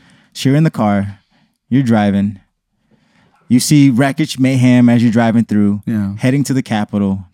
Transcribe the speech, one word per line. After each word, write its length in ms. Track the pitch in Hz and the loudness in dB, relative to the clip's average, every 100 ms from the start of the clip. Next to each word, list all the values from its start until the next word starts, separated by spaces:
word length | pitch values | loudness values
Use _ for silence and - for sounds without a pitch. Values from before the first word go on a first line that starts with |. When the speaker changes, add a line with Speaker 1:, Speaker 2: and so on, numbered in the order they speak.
| _ _ _ | _ _ _
Speaker 1:
So 160 | - 135 | -4 0
you're 80 | 143 | 2
in 60 | |
the 80 | 160 | 0
car. 480 | - 107 101 101 98 _ _ _ _ _ | 0 -2 0 -4 -10 _ _ _ _ _
You're 140 | 123 | -2
driving. 560 | 127 113 104 98 101 101 _ _ _ _ _ _ _ _ _ _ - | 0 0 0 0 -2 -6 _ _ _ _ _ _ _ _ _ _ -2
You 100 | 123 | -2
see 320 | - 151 139 | 2 4 4
wreckage, 480 | 117 139 139 156 - | 2 0 -2 -6 -2
mayhem 500 | 131 131 127 123 120 | -2 2 2 4 4
as 140 | 120 | 4
you're 80 | 120 | 2
driving 340 | 110 117 113 | 2 0 0
through, 380 | 110 104 104 104 110 | 0 0 0 -2 -6
Speaker 2:
Yeah. 280 | 110 98 104 | -6 -6 -4
Speaker 1:
heading 260 | 131 139 | -2 -2
to 100 | 135 | -2
the 80 | 135 | -4
Capitol 640 | - 110 104 104 101 98 92 | -4 -6 -4 -4 -4 -4 -10